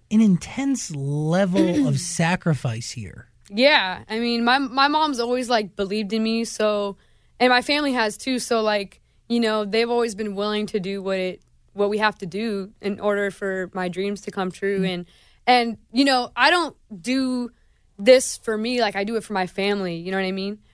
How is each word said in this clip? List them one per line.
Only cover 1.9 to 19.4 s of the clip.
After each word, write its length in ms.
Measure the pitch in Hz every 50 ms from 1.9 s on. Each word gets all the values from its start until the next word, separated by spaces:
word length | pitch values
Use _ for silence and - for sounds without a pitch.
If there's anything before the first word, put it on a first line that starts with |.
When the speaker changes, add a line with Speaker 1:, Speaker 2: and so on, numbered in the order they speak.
| - 131
Speaker 1:
sacrifice 880 | - - - - 165 165 214 - - 170 147 123 - 127 110 113 - -
here. 360 | - 123 101 - - - - _ _ _ _ -
Speaker 2:
Yeah. 540 | 202 214 262 285 302 240 190 185 185 202 220 -
I 100 | 214 233
mean, 240 | 240 233 233 233 233
my, 140 | 240 254 285
my 280 | 269 226 247 269 277 294
mom's 300 | 302 311 311 302 269 226
always, 300 | 233 240 247 254 247 226
like, 240 | 240 220 214 170 -
believed 360 | - 196 185 208 220 208 185
in 100 | 226 220
me. 220 | 220 220 226 226 233
So, 520 | - - - 214 214 208 208 202 202 196 _ _ _ _ _ _ _ _ -
and 100 | 247 254
my 100 | 247 247
family 320 | - - 285 294 294 277
has 240 | 247 247 226 208 208
too. 220 | - - 269 254 240
So, 240 | - - 240 226
like, 380 | 220 214 208 202 196 196 - _ _ _ _ _ _ -
you 120 | 233 233
know, 240 | 233 220 214 214 208
they've 240 | 202 214 226 233 233
always 240 | 240 240 240 240 196
been 220 | 196 220 208 190
willing 300 | 196 208 208 214 214 214
to 140 | 208 - 208
do 220 | 175 196 196 196
what 160 | 185 196 190 185
it, 240 | 185 185 180 - _ _ _ _ _ _ -
what 160 | 196 202 202
we 80 | 214 208
have 180 | 214 214 208 -
to 80 | 196
do 440 | 165 175 202 226 226 202 196 190 208 - -
in 200 | - 202 202 -
order 300 | 202 208 202 202 202 196
for 360 | - - 202 190 190 185 180 180 -
my 140 | 185 185 180
dreams 340 | 165 185 196 202 208 196
to 80 | - 202
come 200 | - 196 185 185
true. 300 | - - 202 196 202 190
Speaker 1:
Mm. 60 | 185 185 180
Speaker 2:
And, 120 | 175 175 - _ _ _ _ _ _ -
and, 320 | 240 247 247 233 233 214 - - _
you 120 | 220 247 277
know, 260 | 277 262 247 240 - -
I 140 | - 262 302
don't 260 | 349 349 320 269 - _ _ - 214 175
do 480 | 160 240 262 269 262 254 254 247 240 226 _ _ _ _ _ _ _ _ _ -
this 400 | 196 247 262 269 - - - -
for 180 | - 220 220
me. 240 | 214 220 247 254 247
Like, 140 | 226 202 190
I 80 | 196 196
do 120 | 214 233
it 80 | 214 -
for 80 | - 208
my 120 | 190